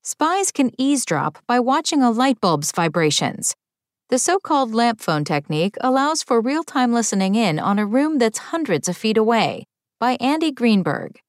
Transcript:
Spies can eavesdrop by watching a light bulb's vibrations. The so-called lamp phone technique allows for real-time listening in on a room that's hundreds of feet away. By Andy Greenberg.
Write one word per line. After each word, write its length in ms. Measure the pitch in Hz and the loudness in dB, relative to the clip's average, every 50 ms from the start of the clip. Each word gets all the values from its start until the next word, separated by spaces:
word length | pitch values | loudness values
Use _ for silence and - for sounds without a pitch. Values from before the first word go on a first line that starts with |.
Spies 480 | _ - - _ 294 320 359 392 392 - | _ -12 -4 _ 0 0 0 0 -2 -2
can 200 | - - 269 233 - - | 0 0 0 0 0 -2
eavesdrop 600 | 262 277 285 254 - - 165 139 - 156 151 - _ | 0 0 0 0 0 -2 -2 -2 -2 -4 -6 -8 _
by 140 | - 240 254 | 0 0 0
watching 420 | 240 247 269 311 320 - 339 285 | 2 2 0 0 -2 0 2 2
a 80 | 254 240 | 2 2
light 300 | 226 226 254 277 262 _ | 2 2 2 0 0 _
bulb's 320 | - 185 160 147 143 - | 2 0 0 0 -2 -4
vibrations. 800 | - 185 170 165 147 175 160 151 147 - 156 - - - - - - _ _ _ _ _ _ _ _ _ _ _ | -2 -2 -2 0 0 2 0 2 2 0 -2 -4 -6 -4 -6 -6 -6 _ _ _ _ _ _ _ _ _ _ _
The 100 | 254 254 | -2 0
so-called 560 | - 370 359 392 - - 320 277 262 226 220 | 2 0 0 0 0 0 0 0 2 0 2
lamp 260 | 226 233 240 226 - | 2 2 2 0 -2
phone 240 | - - 160 151 151 | -2 -2 0 0 0
technique 520 | - 156 143 147 - 156 151 170 202 - - | -2 -2 -4 -2 -2 -2 0 0 -2 -2 -2
allows 400 | - 262 254 269 277 294 320 311 | -2 0 2 2 2 0 -2 -4
for 180 | - - 247 233 | -2 0 0 2
real-time 520 | 220 254 285 320 330 - - 285 254 240 | 2 0 -2 -2 -4 -4 -2 0 0 2
listening 440 | 233 233 220 - - 190 190 190 196 | 2 0 0 0 0 0 0 2 2
in 240 | 226 226 185 151 156 | 2 2 0 0 0
on 180 | - 190 202 208 | 0 0 0 0
a 80 | 208 | 0
room 320 | 202 214 262 294 311 320 269 | 0 0 0 2 2 2 2
that's 200 | 233 226 226 - - - | 2 0 0 -4 -10 -6
hundreds 380 | - 330 320 214 175 247 - - | -4 -4 -2 -2 -2 -2 -2 -4
of 80 | 175 | -6
feet 200 | - - 220 214 | -2 -2 0 2
away. 500 | 220 220 220 233 220 180 139 - - - _ _ _ _ _ _ _ | 2 2 2 2 2 0 0 -4 -8 -14 _ _ _ _ _ _ _
By 140 | 226 247 254 | -2 -2 -2
Andy 360 | - 240 262 302 320 330 311 | 0 0 -2 0 0 -2 -2
Greenberg. 680 | 269 - 233 233 214 196 165 156 - - - - - - _ | -2 0 2 4 4 4 2 0 -2 -4 -6 -10 -14 -18 _